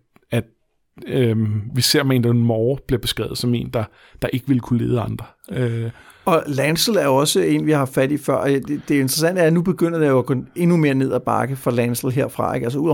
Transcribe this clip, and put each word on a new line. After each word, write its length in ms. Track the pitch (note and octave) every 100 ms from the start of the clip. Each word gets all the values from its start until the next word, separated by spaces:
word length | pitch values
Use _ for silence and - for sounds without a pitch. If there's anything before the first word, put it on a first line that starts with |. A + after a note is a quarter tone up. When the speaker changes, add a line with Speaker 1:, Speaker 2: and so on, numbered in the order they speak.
| _ _ _
Speaker 1:
at, 140 | A#2 - _ _ _ _ - D4
øhm, 560 | C#3+ A#2+ A2 A2 G#2+ G#2
vi 60 | B2+
ser, 200 | - D3+
at 60 | C3+
Mandalorian 380 | C3 A#2+ A#2+ A#2
Moore 320 | A2+ A#2 C3+ -
bliver 140 | A#2+
beskrevet 380 | - - G#2+ A#2
som 160 | B2
en, 160 | A#2+ B2+
der, 120 | B2+ G#2+ _ - -
der 60 | -
ikke 180 | C3 -
ville 140 | B2+
kunne 180 | - A#2+ A#2+
lede 140 | B2
andre. 260 | G#2+ A#2 B2 _ -
Øh. 380 | F3 B2 A#2 A2+ - - -
Speaker 2:
Og 180 | - E3 -
Lancel 500 | C3+ C#3 D#3+ - G3+
er 80 |
jo 120 | C#3+ C3+
også 240 | D3+ F#3+
en, 260 | E3 D3+ D3+
vi 40 |
har 80 | D3+
haft 160 | C3
fat 180 | - C3+
i 40 | D3
før, 160 | D3
og 140 | C3+ C#3
det, 180 | C#3 C#3 D3 -
det 60 |
interessante 460 | C#3+ C3 D3+ E3 F#3
er, 60 | D#3+
at 60 |
nu 100 | E3+
begynder 360 | E3+ - E3+ E3+
det 100 | D3+
jo 100 | C3
at 80 | B2
gå 80 | B2+ - -
endnu 200 | F3 F3
mere 180 | D3+
ned 180 | C3+ C3+
ad 80 | A#2+
bakke 360 | - G#2+ B2 C3
for 140 | C3+
Lancel 400 | A#2+ A#2+ A#2+ C3+
herfra, 420 | B2+ A#2 - G2+
ikke? 100 | C3 B2
Altså, 120 | C3+
udover 120 | D#3+